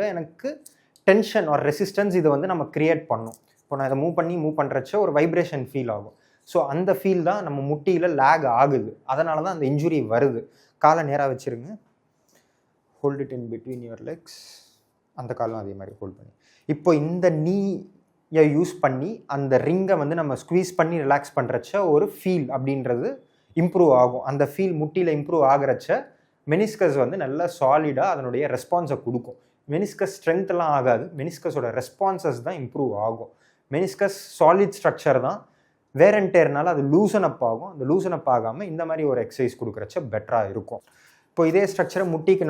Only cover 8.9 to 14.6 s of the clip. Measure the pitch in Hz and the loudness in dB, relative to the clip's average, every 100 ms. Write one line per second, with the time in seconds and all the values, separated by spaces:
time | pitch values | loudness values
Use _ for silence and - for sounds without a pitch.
8.9 | - - 139 165 156 180 165 135 147 160 | -10 -6 -2 0 -2 -4 -2 -2 0 0
9.9 | 156 110 117 139 113 - _ _ - 151 | 0 0 2 2 0 -10 _ _ 2 4
10.9 | 165 147 143 139 127 131 120 147 214 _ | 4 0 -2 -2 -4 -8 -10 -12 -18 _
11.9 | _ _ _ _ _ _ _ _ _ _ | _ _ _ _ _ _ _ _ _ _
12.9 | - 143 139 127 127 117 117 127 123 117 | -4 -4 -4 -8 -8 -10 -12 -10 -14 -12
13.9 | 113 120 170 - - - - | -14 -14 -14 -16 -20 -20 -20